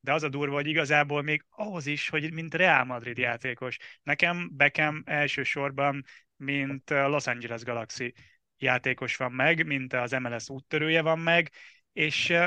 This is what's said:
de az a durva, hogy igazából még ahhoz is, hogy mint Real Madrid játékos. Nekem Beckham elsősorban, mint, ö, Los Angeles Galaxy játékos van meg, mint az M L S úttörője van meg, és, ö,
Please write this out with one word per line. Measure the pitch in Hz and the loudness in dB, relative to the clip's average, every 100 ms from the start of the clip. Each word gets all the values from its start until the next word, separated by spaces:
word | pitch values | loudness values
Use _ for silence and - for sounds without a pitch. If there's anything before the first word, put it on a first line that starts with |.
de | 127 | -2
az | 156 | 0
a | 156 | 0
durva, | 139 143 | -2 -2
hogy | 143 147 | -2 0
igazából | 156 143 147 147 147 | 0 4 4 4 0
még | 147 151 - | 0 -4 -4
ahhoz | - 214 180 143 | -8 -6 -6 -4
is, | 147 - | -4 -2
hogy | 156 156 | -2 -4
mint | 160 165 | -6 -4
Real | 165 185 139 | 2 6 6
Madrid | 127 123 117 120 | 2 -4 -6 -2
játékos. | 123 120 131 120 127 - - - | -2 -2 -6 -6 -8 -8 -12 -10
Nekem | - 147 175 175 175 | -4 0 2 0 -4
Beckham | 139 147 - 151 151 - | 2 2 4 0 0 -2
elsősorban, | 151 143 - 127 147 139 135 143 139 131 - _ - | 0 0 0 -2 -2 -2 0 0 0 -6 -18 _ -10
mint, | 135 143 135 139 - | -4 -2 -2 -6 0
ö, | 143 139 | 2 4
Los | 143 131 | 2 0
Angeles | 120 117 117 | -4 -6 -6
Galaxy | 117 117 110 - 120 - - _ _ _ | -4 -6 -6 -8 -8 -10 -20 _ _ _
játékos | 131 127 - - 127 - | 2 2 0 -2 -4 -4
van | 127 | -2
meg, | 127 143 165 160 | 2 2 2 0
mint | 139 131 | -4 -2
az | 127 120 | -2 -2
M | 131 123 | -2 -4
L | 117 | -6
S | - | -8
úttörője | 135 - 156 156 165 | -12 -4 -2 2 2
van | 156 160 | 4 2
meg, | 165 170 160 - - - _ | 4 4 2 -4 -20 -20 _
és, | - 156 - - | -4 0 0 2
ö, | 170 | 4